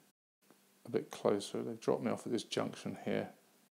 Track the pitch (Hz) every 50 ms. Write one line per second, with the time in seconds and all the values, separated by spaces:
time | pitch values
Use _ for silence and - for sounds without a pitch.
0 | - _ _ _ _ _ _ _ _ - - _ _ _ _ _ - - 117 107
1 | - - - - - 113 110 101 101 - - 117 120 123 117 110 - 135 135 139
2 | 131 113 107 104 - 113 117 110 - - - 117 110 113 - - - 104 101 -
3 | - - 104 107 107 - - - - _ _ _ _ _ _